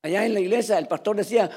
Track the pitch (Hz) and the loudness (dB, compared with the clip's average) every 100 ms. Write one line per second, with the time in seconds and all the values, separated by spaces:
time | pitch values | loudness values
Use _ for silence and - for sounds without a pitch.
0 | 156 190 226 214 180 233 220 190 147 156 | -2 0 0 0 0 0 2 0 0 -4
1 | - 208 190 226 185 | -2 -2 0 2 0